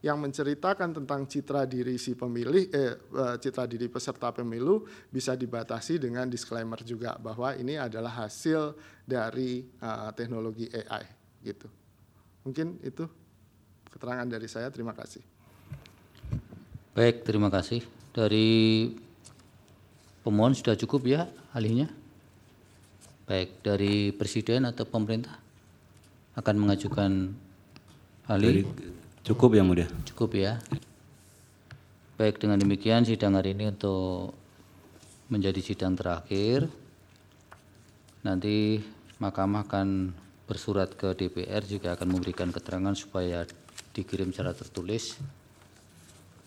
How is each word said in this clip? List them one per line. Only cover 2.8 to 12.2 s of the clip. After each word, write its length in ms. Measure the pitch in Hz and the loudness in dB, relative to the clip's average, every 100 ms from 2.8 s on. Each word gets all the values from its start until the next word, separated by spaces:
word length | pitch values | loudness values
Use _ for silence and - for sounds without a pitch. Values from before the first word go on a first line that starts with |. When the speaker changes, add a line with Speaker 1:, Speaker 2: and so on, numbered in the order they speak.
| 131 | 0
Speaker 1:
eh, 420 | - - 131 127 120 | -2 -8 -2 -2 -2
citra 240 | 135 - 123 | -4 -4 -6
diri 240 | 117 117 | -4 -6
peserta 400 | 127 - 120 120 | -6 -8 -4 -6
pemilu 560 | 117 120 117 135 214 214 - - | -4 -6 -2 2 2 0 -18 -8
bisa 240 | 135 131 | -6 -2
dibatasi 640 | 131 123 117 117 117 - 165 | -2 -4 -6 -6 -8 -2 -2
dengan 320 | 131 120 127 | -2 -4 -4
disclaimer 480 | 123 - 117 113 113 113 | -6 -6 -8 -8 -10 -10
juga 320 | 117 117 120 | -8 -6 -8
bahwa 320 | 113 113 127 131 | -10 -6 -4 -4
ini 160 | 127 | -6
adalah 480 | 151 123 110 117 117 | -4 -6 -6 -8 -6
hasil 560 | 107 - 160 156 151 151 - - | -10 -4 0 0 0 -8 -20 -20
dari, 640 | - 127 113 120 127 123 127 | -4 -2 -2 -2 -4 -4 -10
eh, 440 | - 117 110 110 | -12 -8 -6 -8
teknologi 560 | 107 120 117 113 110 113 | -8 -8 -6 -6 -6 -8
A 320 | 117 107 113 | -8 -8 -10
I 20 | - - _ _ | -10 -20 _ _
gitu. 240 | - 101 110 - _ _ _ _ | -12 -12 -16 -20 _ _ _ _